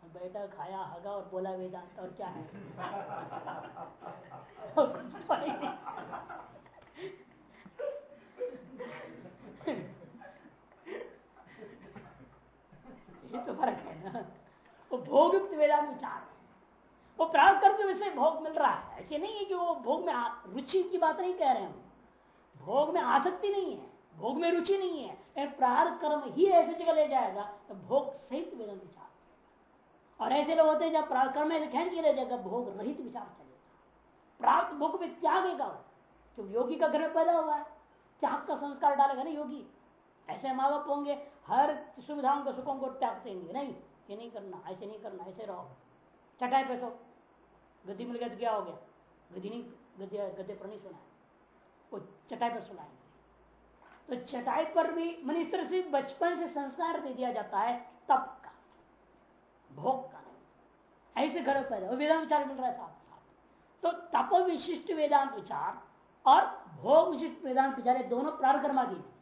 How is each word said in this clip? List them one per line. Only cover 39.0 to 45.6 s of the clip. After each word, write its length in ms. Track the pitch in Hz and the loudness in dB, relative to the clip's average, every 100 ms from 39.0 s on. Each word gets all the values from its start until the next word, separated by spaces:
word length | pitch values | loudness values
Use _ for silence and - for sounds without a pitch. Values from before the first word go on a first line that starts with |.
| 277 262 | 4 4
ना 60 | 294 | -4
योगी। 360 | 294 277 294 131 - _ _ _ _ - | -4 -6 -10 -14 -20 _ _ _ _ -12
ऐसे 240 | - 262 | -6 -4
माँ 180 | 254 269 | 2 2
बाप 160 | 294 285 | 2 0
होंगे 400 | 285 285 285 - - - | -2 -2 -4 -6 -20 0
हर 380 | 220 302 294 - - | 4 4 2 -6 -18
सुविधाओं 440 | - 294 262 285 | -10 -2 2 2
को, 100 | 277 | 0
सुखों 220 | 247 285 269 | -4 -6 -4
को 120 | 262 | -4
त्याग 300 | 254 240 226 | -2 -2 -2
देंगे, 360 | 247 185 170 | -8 -10 -8
नहीं 220 | 247 285 190 - _ - | -8 -8 -10 -18 _ -16
ये 60 | 202 | -14
नहीं 160 | 233 | -12
करना, 320 | 233 190 180 180 | -14 -14 -14 -12
ऐसे 180 | 185 208 | -12 -12
नहीं 140 | 214 | -14
करना, 240 | 208 185 | -14 -14
ऐसे 220 | 180 185 214 | -14 -12 -12
रहो, 260 | 180 | -12